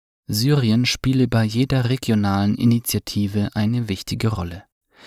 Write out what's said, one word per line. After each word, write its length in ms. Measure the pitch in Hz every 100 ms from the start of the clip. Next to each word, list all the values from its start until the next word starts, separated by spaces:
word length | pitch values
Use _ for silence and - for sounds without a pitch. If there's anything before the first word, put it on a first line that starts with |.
| _ _ -
Syrien 540 | 110 131 147 117 113 123
spiele 420 | - 135 131 123
bei 160 | 117
jeder 460 | 110 113 131 131 120
regionalen 640 | 131 - 107 101 98 101
Initiative 960 | - 117 117 - 107 - 104 101 104 101 107
eine 340 | 107 123 107
wichtige 380 | 95 - - 113
Rolle. 360 | 101 85 85 - _ _ _